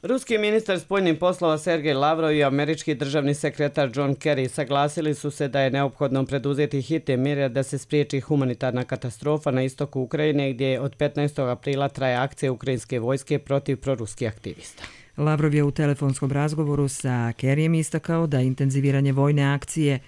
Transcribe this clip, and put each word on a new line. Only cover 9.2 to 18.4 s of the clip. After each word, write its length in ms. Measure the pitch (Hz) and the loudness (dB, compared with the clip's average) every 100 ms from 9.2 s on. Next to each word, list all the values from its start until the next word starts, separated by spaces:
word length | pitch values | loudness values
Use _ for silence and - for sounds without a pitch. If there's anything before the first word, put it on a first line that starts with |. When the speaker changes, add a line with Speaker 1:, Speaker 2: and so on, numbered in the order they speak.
| 147 151 151 | -2 0 0
Speaker 1:
na 120 | 131 | 0
istoku 380 | 131 131 143 135 | 0 -2 -6 -4
Ukrajine, 520 | 123 151 151 143 139 | -4 0 2 2 0
gdje 280 | 123 135 127 | 0 0 0
od 160 | 139 - | -4 -2
petnaestog 520 | 147 147 147 147 131 | -2 0 -2 0 -2
aprila 400 | 123 - 135 139 | -2 -2 -2 -2
traje 280 | - 135 123 | -2 0 0
akcija 360 | 131 - 139 | -2 -2 -2
ukrajinske 460 | 123 - 127 - 123 | -2 -2 -4 -2 -4
vojske 400 | 113 135 - 143 | -2 -2 -2 -4
protiv 380 | - 139 143 135 | 0 -2 0 -4
proruskih 520 | 135 127 110 - 113 | -2 -4 -4 -4 -6
aktivista. 540 | 107 107 - - - - - - - | -6 -12 -12 -16 -18 -20 -20 -20 -2
Speaker 2:
Lavrov 380 | 151 151 151 | 0 2 2
je 100 | 147 | 4
u 60 | 143 | 2
telefonskom 600 | 139 151 143 139 131 135 | 2 0 2 0 0 0
razgovoru 560 | 135 147 151 151 143 143 | 0 0 0 -2 0 0
sa 440 | - 135 123 117 113 | -2 -2 -2 -2 -2
Kerryjem 400 | 131 143 156 165 | 0 2 2 2
istakao 480 | 156 160 - 165 165 | 0 -4 -2 0 2
da 140 | 143 | 2